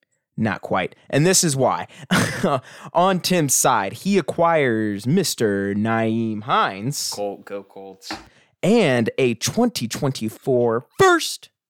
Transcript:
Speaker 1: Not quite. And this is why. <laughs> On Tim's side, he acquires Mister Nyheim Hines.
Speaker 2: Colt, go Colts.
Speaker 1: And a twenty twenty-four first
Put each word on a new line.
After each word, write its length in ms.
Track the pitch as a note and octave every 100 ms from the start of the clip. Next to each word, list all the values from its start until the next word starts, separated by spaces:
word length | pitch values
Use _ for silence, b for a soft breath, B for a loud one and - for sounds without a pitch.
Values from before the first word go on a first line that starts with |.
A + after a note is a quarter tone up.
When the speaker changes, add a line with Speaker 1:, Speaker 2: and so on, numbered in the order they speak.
| _ _ _ -
Speaker 1:
Not 260 | A2 F#2
quite. 340 | - G2 F2 b b
And 140 | C#3
this 200 | D#3+ F#3
is 120 | E3+ C3+
why. 300 | A#2+ F2 F#2 B C#3+
<laughs> 500 | F3+ A#2+ - F3+ C#3 B B D#3+
On 280 | E3 F#3 F#3
Tim's 340 | - F3+ D3
side, 380 | - C#3+ A#2 G2
he 260 | - F#3 G3
acquires 880 | - - E3 E3 C3+ A2 G#2+ G2+ A#2
Mister 680 | F#3 D#3 - A2 G2 G2
Nyheim 680 | G2+ A2 A2+ A2+ A2+ A2+ G#2+
Hines. 680 | A2+ F#3+ F#3 F#2+ A2 C#3 -
Speaker 2:
Colt, 300 | - G2+ G2+
go 180 | - G2+
Colts. 500 | G2 G2 G2 F#2+ - - b b b _
Speaker 1:
And 480 | D#3+ A#3 E3+ B2+ A2+ -
a 180 | C3
twenty 520 | A2+ - - A#3+ - A2+
twenty-four 1000 | - C#3+ C3 A2 - - B2 A#2+ A2+ - -
first 520 | F#4+ E4+ - - - _